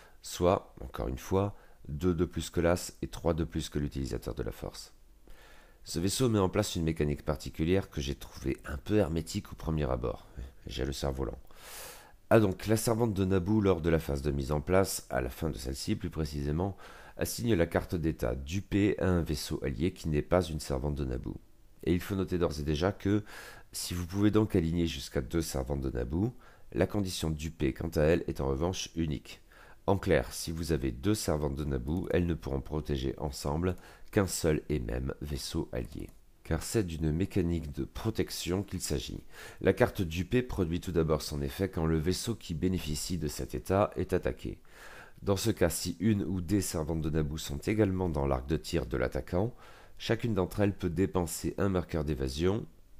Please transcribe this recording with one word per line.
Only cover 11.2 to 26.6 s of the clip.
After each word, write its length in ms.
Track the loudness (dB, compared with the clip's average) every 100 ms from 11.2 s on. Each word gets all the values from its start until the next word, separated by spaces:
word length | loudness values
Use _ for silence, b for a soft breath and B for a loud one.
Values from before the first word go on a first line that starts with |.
| -4 -6 -14 B B B B B B -20 6
Ah 100 | 6
donc, 260 | 6 2 2
la 120 | 2
servante 340 | 4 2 2
de 140 | 2 4
Naboo, 340 | 4 4 4
lors 220 | 6 6
de 80 | 6
la 80 | 4
phase 240 | 2 0
de 80 | 0
mise 220 | 0 0
en 100 | 0
place, 440 | 4 4 4 0 -4
à 100 | -2
la 80 | -2
fin 220 | -2 -4
de 80 | -2
celle-ci 360 | -6 -4 -2
plus 140 | -2 -2
précisément, 680 | -2 -2 -2 -2 0 -2 -4 B B B -4
assigne 360 | -4 -2 2
la 120 | 4 4
carte 280 | 2 0
d'état 400 | 0 0 0 -2
Dupé 640 | -2 -4 -4 0 2 4 4
à 100 | 2
un 140 | 2
vaisseau 380 | 2 -2 -4 -4
allié 300 | -2 0 -2
qui 160 | -2 0
n'est 140 | 0
pas 200 | 4 2
une 160 | 2 -2
servante 360 | -4 -2 -2
de 100 | -2
Naboo. 320 | -2 -2 -4 -8 -12 -20 -20 -6
Et 80 | 0
il 80 | 0
faut 160 | 0 -2
noter 220 | -2 2
d'ores 200 | 2 0
et 40 |
déjà 280 | 0 2 2
que, 300 | 2 2 2 B B B B -14
si 200 | -10 -6
vous 140 | -4 -2
pouvez 240 | 4 6
donc 260 | 6 4 4
aligner 300 | 4 2 2
jusqu'à 340 | 0 -4 -4
deux 220 | 0 0
servantes 400 | 0 -2 -2 -2
de 80 | -2
Naboo, 420 | -4 -2 0 0 -2 B B